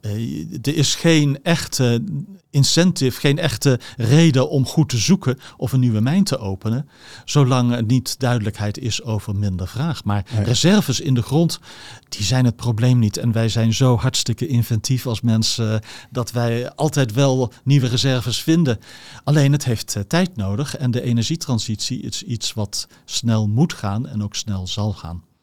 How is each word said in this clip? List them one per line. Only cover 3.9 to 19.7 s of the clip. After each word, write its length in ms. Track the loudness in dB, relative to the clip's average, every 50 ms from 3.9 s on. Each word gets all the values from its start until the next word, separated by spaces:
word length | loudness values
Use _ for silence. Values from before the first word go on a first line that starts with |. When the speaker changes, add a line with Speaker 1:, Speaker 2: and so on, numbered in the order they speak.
| -8
Speaker 1:
reden 520 | -4 0 4 6 6 6 6 6 4 2 2
om 160 | 2 0 0
goed 220 | 0 2 0 0 2
te 80 | 2
zoeken 420 | -2 2 4 2 2 2 -2 -4 -4 -6 -20 -12
of 160 | _ -6 -2 0
een 80 | 2
nieuwe 200 | 2 4 2 2
mijn 240 | 2 2 4 2 2
te 140 | 2 0 -4
openen, 500 | -4 -6 -8 -4 -4 -2 -2 -2 -4 -8 _ _ -20 -20 -20 -20 -12
zolang 480 | -2 2 2 4 4 4 2 2 2 0
er 100 | 0 0
niet 340 | 2 2 0 0 -2 -8 -4
duidelijkheid 600 | 0 0 0 0 0 -2 -4 -4 -4 -6 -6 -4
is 240 | -4 -4 -4 -4 -4
over 340 | -4 -4 -4 -4 -4 -4
minder 320 | -2 -2 -2 -2 -2 -6 -6
vraag. 360 | -6 -4 -4 -4 -4 -6 -4
Maar 200 | -2 -2 -2 -4 -2 -2
Speaker 2:
Nee. 100 | -2 0
Speaker 1:
reserves 560 | 0 0 2 4 4 4 4 4 2 -2 -2
in 140 | 0 0 0
de 80 | 0 0
grond, 380 | 0 2 2 2 2 0 -4 _ -20 -20 -20 -20 -20 -20 -20 _ _
die 160 | -8 -6 -2
zijn 200 | 0 2 2 2
het 120 | 2 0
probleem 420 | 0 -2 -2 -2 2 2 4 4 4
niet. 180 | 4 2 0
En 160 | 0 -2 0 0
wij 160 | 2 0 0
zijn 240 | 0 2 2 2 2
zo 220 | 2 4 2 2
hartstikke 500 | 2 2 0 -2 -2 -2 -2 -2 -4 -2
inventief 600 | 0 0 0 0 2 0 -2 0 0 -2 -2 -2
als 140 | -4 -6 -2
mensen, 520 | 0 2 2 2 2 0 0 -2 -2 0 -2
eh, 60 | -2 -4 -6 -18 -20 -20 -10
dat 220 | -6 -6 -6 -4 -2
wij 380 | -2 -2 0 -2 -2 -4 -6 -6
altijd 380 | -2 -2 -2 2 0 0 0 2
wel 400 | 2 2 2 2 2 0 -2 -4 -6 _
nieuwe 240 | 2 4 4 4 2
reserves 540 | 0 0 0 0 0 0 -2 -4 -4 -4 0
vinden. 360 | 0 2 2 4 2 0 -2 -4 -16 -20 -20 -20 -20 -20 -10 _
Alleen 280 | 0 2 4 4 4 2
het 120 | 2 0
heeft, 320 | -2